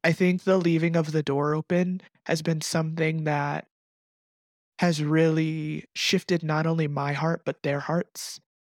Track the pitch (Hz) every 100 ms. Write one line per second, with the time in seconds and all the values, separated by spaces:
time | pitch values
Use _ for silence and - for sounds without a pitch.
0 | 165 165 180 180 185 190 170 160 170 165
1 | 156 156 143 139 147 156 - 175 180 185
2 | - _ - 165 160 156 - 165 160 160
3 | 160 160 151 147 143 147 - _ _ _
4 | _ _ _ _ _ _ _ - 175 156
5 | 147 160 165 160 160 160 151 156 - -
6 | - 185 - 175 156 156 160 165 151 143
7 | 143 143 160 165 - 156 - 143 143 170
8 | - - - - _ _